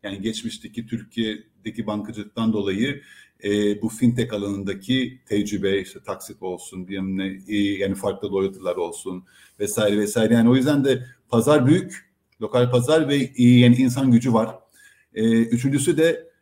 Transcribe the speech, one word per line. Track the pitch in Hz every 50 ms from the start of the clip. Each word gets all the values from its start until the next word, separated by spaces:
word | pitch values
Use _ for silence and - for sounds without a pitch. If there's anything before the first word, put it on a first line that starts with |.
Yani | - 101 98 98
geçmişteki | 98 110 110 - - 110 - - - - - 117 117
Türkiye'deki | - 120 120 113 _ _ 117 113 110 107 107 - _ _ _ _ 113 104 120 110
bankacılıktan | 104 104 104 101 104 117 107 101 - _ 117 113 113
dolayı, | 110 104 98 98 95 98 120 143 143 143 - - - - - _ _ _ -
e, | 101 104 104 104 104 104 104
bu | 113 110
fintech | - - 131 120 120 123 113 - 110
alanındaki | 104 101 101 101 98 98 98 95 95 - - 131 131 123 110 - - _
tecrübe, | _ 110 104 98 104 107 95 98 98 98 98
işte | 92 - - 92
taksit | _ - 95 - - - 92 _
olsun, | 92 92 90 87 - - 95 92 90 90
bilmem | 98 95 95 95 95
ne, | 95 95 98 95 95 - 101
e, | 104
yani | 104 101 101 101 95 98 98 98
farklı | - - 104 95 - - 95
loyalty'lar | 98 98 95 95 95 92 92 92 -
olsun | 92 85 87 85 - - 95 92 92 - _ _ _ _ _ _ -
vesaire | 104 101 - 113 107 104 101 104
vesaire. | 104 101 - 117 110 110 117
Yani | 117 113 120
o | 127
yüzden | 131 127 147 147 143 131
de | 139 127 120 - - - _ _ _
pazar | - 117 113 143 151 147 123
büyük, | 131 160 185 190 - - - _ _ _ _ _ _ _ _
lokal | 113 107 - 123 123 123
pazar | 123 123 120 143 156 165 156 139
ve, | 143
e, | 143 127 - - - 123
yani | 120 123 123 123 120 123
insan | 123 131 123 123 139 135 131
gücü | 120 117 117 131
var. | 113 110 113 113 - - _ _ _ _ _ - _ _ _ _ _
E, | 107 110 113 113 113
üçüncüsü | 113 113 120 120 123 139 139 139 139 175 160
de | 147 160 170 156 - - - _ _